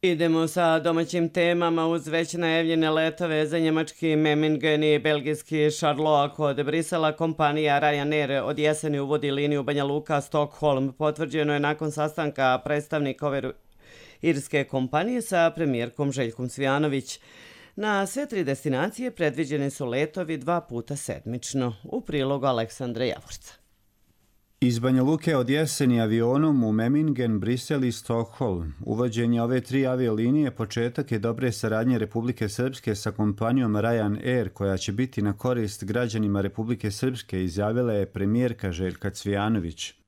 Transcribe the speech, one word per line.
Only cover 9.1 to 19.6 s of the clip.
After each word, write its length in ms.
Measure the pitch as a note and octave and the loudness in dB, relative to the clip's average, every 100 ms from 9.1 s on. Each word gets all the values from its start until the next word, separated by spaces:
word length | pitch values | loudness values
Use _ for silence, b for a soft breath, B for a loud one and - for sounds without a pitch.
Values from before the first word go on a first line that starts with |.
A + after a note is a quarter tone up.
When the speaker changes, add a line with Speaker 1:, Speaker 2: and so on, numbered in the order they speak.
| D3+ C#3+ | 0 0
Speaker 1:
liniju 320 | C#3 D3 D3 | 0 0 0
Banja 200 | C3+ C#3+ | 0 0
Luka-Stockholm. 1080 | C#3 D3 D3+ D3 - D#3 D3 - D3+ C3+ C3+ | 0 -2 0 -2 0 -2 -2 0 0 2 0
Potvrđeno 640 | B2+ D3+ D3+ D#3 D3 D3 | 0 -2 -2 -4 0 0
je 60 | D3 | 2
nakon 320 | D3 D3+ D#3+ | 0 0 -4
sastanka 720 | D3+ D3+ D3+ D3+ C#3+ C3 B2+ - | -2 -4 -2 -4 2 2 2 0
predstavnika 640 | D3 D3 D#3 C#3 B2+ D3 | -2 -2 -2 -2 -2 -2
ove 140 | C#3 | -2
ru-, 120 | C3 - _ _ B B B B | -4 -10 _ _ B B B B
irske 420 | D#3+ D#3+ - D3 | -2 -2 -2 -2
kompanije 580 | C3+ C3+ C3 D3+ G3+ B3 | -2 -2 0 -2 0 -4
sa 300 | - F3+ E3 E3 | -2 2 2 2
premijerkom 560 | D#3+ B2 A#2+ - C#3+ | 0 0 -4 -2 -4
Željkom 380 | C3+ A#2 A2+ B2+ | 0 -4 -4 -8
Cvijanović. 680 | - C3+ C#3 D3+ C3+ - - B B B B B - | -2 0 2 2 0 -6 -14 B B B B B -6
Na 300 | G#3+ G3+ G3 | -2 0 0
sve 200 | B3 C#4+ | -4 -4
tri 180 | G3+ | -2
destinacije 680 | C#3 C3+ D3+ C3 F3+ A#3 B3+ | -2 -2 -2 -2 -2 -4 -8
predviđeni 580 | - D#3+ C3 D3 D3 | -2 -2 0 -4 -2